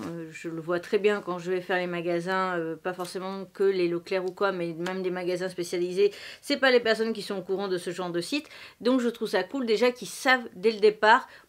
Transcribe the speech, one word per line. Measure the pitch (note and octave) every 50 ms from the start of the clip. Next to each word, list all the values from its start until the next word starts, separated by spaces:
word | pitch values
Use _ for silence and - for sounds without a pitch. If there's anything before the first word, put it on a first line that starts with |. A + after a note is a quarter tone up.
| A3
Euh, | F3 E3+ E3+ E3 D#3+ D#3+
je | - - E3+
le | E3 E3
vois | D#3 D#3+ F3 F3
très | F3 - - G3+
bien | F#3+ G#3 G#3 G3+
quand | - F3 F3+ F3+
je | E3 F3+
vais | F#3 F3+
faire | F3+ - F#3+
les | F3+ F3+ F3+
magasins, | F3 F3 E3 F3 F3 E3+ E3+ F3+ F#3+ F#3+ F#3 F#3 F3+
euh, | E3+ E3 D#3+ E3
pas | D#3 - F#3 F3+
forcément | F#3 F3+ F3 - F#3+ F#3 F#3+ G3 G3 F#3+ F#3 -
que | - G3
les | G3 G3 F#3 F3 E3+
Leclerc | E3+ E3+ E3+ - F#3+ F#3 F3+
ou | F#3 F3+
quoi, | - G3+ G3
mais | F#3+ F3+ E3+ E3+ E3 D#3
même | F3 F#3 F#3 F#3+ F#3
des | F#3
magasins | F3+ F3+ F3+ F3 F3+ F3 F#3 F#3
spécialisés, | F3+ - F3 F3 - F3 F3 F3+ F3+ F#3+ G3+ G3+ G3+ - - - - -
c'est | - - C#4+
pas | C#4 C4+ C4 B3
les | A#3+
personnes | A#3+ A3 A3 G3+ A3 A3+ A3
qui | G#3 F#3
sont | - G3+
au | F#3+ F3
courant | F#3 F#3+ F#3 G3+ G3
de | F#3 F3
ce | F3 F#3
genre | E3+ F#3 F3+ F3
de | E3+ E3+
site. | E3 - C#4 D4 D4 - - - - - - -
Donc | G3 A#3 B3+ C4
je | A#3 A#3+
trouve | A#3 - A3+ G3+
ça | - F#3+ F#3+
cool | - - C#4 B3
déjà | A3+ A3 G3 A#3+ B3 B3
qu'ils | - G#3 E3+
savent | - - - C4+ C4 B3+ A#3 - -
dès | F3+ F3+ A3+ A3
le | G3+
départ, | G3+ G#3+ G#3 - - G#3+ A3+ C4 - - - - -